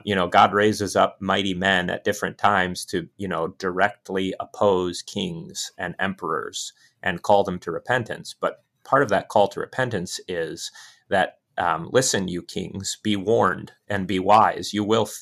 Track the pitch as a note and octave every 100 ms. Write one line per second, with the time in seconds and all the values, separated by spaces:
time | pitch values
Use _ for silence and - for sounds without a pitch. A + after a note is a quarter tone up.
0 | G#2 F#2+ F2 G2+ G#2+ G2+ G#2+ G#2 G2 G2+
1 | F#2+ - F#2+ G2 G2 F2+ F#2+ F#2 F2+ F2+
2 | G#2 G2 F2+ - G2+ G2+ F2+ F2+ - F#2
3 | E2 _ G2 E2 E2 - F#2+ F2+ G2+ -
4 | - F#2+ F#2+ - - - G#2 F#2 F2+ F2
5 | - G2+ F#2 E2 D#2+ - - - F2+ -
6 | F#2+ F#2 E2 D2+ - - - - _ _
7 | F#2+ F2 - G2+ G2 F2+ - D#2+ - B2+
8 | - - - - F#2 - _ _ - C3+
9 | B2 F#2+ - G#2+ G2+ E2+ - - B2+ F#2+
10 | F2+ - - F2 D#2+ E2 - - - _
11 | _ F#2 - - _ - F2 D#2+ E2 B2+
12 | C3 G#2+ F#2 F2 - F#2+ F2 G2 F#2+ -
13 | G#2+ G2+ F#2 A#2 F#2+ F2 - - _ G2+
14 | F#2 F#2 F#2 A2 F#2+ - F#2 G2+ G2+ A2
15 | G#2+ -